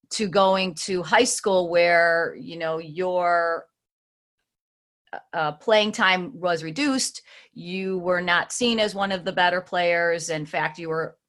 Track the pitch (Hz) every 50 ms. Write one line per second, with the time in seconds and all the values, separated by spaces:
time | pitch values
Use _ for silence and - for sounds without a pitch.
0 | _ _ - - 220 190 156 202 190 190 190 190 190 185 165 160 - - 190 180
1 | 170 156 233 220 254 - - - - 214 190 185 180 170 170 175 170 175 175 170
2 | 170 170 165 170 165 131 - - - 170 170 165 165 160 160 160 165 156 147 170
3 | 185 185 180 180 175 175 175 170 170 170 165 160 - - _ _ _ _ _ _
4 | _ _ _ _ _ _ _ _ _ _ _ _ _ _ _ _ _ _ _ _
5 | _ _ - - - _ - 170 156 151 151 151 - - 220 214 208 214 208 -
6 | 220 185 185 185 180 175 - 170 170 180 175 160 151 165 160 208 285 294 262 262
7 | - - - - - _ - - - _ _ - 165 175 180 190 190 190 190 185
8 | 175 180 180 175 180 180 175 170 - - - - 247 240 233 220 214 208 185 196
9 | 196 196 196 185 165 190 180 185 180 175 175 180 180 - - 180 175 175 170 170
10 | 170 170 170 170 160 - 165 156 151 151 - 165 151 156 160 175 170 160 160 160
11 | 160 - - _ _